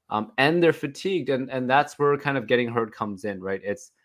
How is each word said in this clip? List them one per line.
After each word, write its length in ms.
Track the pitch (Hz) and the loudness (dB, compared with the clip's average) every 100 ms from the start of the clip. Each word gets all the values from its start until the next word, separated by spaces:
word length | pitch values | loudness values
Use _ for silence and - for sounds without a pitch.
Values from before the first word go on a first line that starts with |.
| _ | _
um, 220 | 107 110 - | -6 -4 2
and 240 | 139 175 | 2 6
they're 120 | 165 | 4
fatigued, 560 | 151 139 - 190 180 135 | 2 -4 -6 -4 -2 0
and, 200 | 131 131 | -2 -2
and 180 | 131 123 | -4 2
that's 280 | 139 143 - | 2 2 0
where 180 | 143 143 | 0 2
kind 200 | 147 139 | 0 -2
of 100 | 107 | 2
getting 200 | 123 117 | 2 2
hurt 240 | 117 110 | 0 -2
comes 320 | - 107 95 104 | -4 -8 -6 -8
in, 160 | 95 | -8
right? 200 | 92 98 | -6 -6
It's, 280 | 98 101 - _ | -6 -8 -10 _